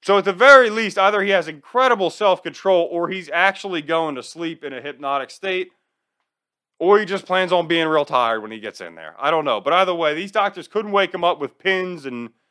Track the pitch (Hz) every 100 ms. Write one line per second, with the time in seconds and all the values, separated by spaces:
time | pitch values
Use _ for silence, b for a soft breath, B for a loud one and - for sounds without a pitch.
0 | - 202 190 185 262 269 240 214 220 -
1 | 196 208 196 196 160 156 - 247 262 226
2 | 175 - 208 180 170 147 196 180 170 170
3 | 170 185 165 160 190 190 202 175 143 165
4 | 160 135 113 160 165 165 147 131 139 143
5 | 143 139 131 - 190 185 185 _ _ _
6 | _ _ _ _ _ _ _ _ 170 202
7 | 202 196 - 185 185 175 165 170 160 156
8 | 147 127 117 113 107 110 104 - 87 82
9 | 80 82 139 160 147 107 104 170 185 175
10 | 156 151 196 220 196 185 160 214 214 202
11 | 185 185 175 151 139 _ 185 190 185 175
12 | 135 120 117 _ _